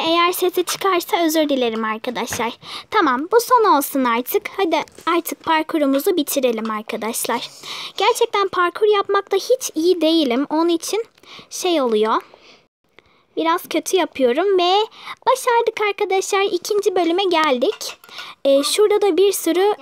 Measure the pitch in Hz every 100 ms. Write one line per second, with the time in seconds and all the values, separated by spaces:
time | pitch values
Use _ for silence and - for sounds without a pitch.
0 | 320 339 349 359 359 349 339 - 392 349
1 | - 370 330 320 302 269 240 226 220 220
2 | - 233 233 - 233 - - - - 427
3 | 320 247 320 466 453 494 415 302 277 277
4 | 254 233 254 403 - - 370 311 - -
5 | - 339 - - - 320 311 330 285 269
6 | 339 359 285 - 254 220 226 214 220 220
7 | 214 247 - 240 - - - - - -
8 | 403 453 466 403 392 - 349 - 415 415
9 | 392 403 392 392 - 523 - - 339 370
10 | 311 330 277 240 285 302 339 339 - 403
11 | 466 _ - - - - 370 330 254 214
12 | 214 277 - - - - _ _ _ _
13 | _ _ _ - 320 349 - 330 - 370
14 | 320 - 254 254 403 381 349 392 453 -
15 | - - - 523 - 466 466 - 415 392
16 | 403 381 - 392 392 339 - 415 403 370
17 | 330 349 392 330 311 254 294 - - -
18 | - - - - 277 277 285 - 415 415
19 | 415 320 392 381 330 339 403 415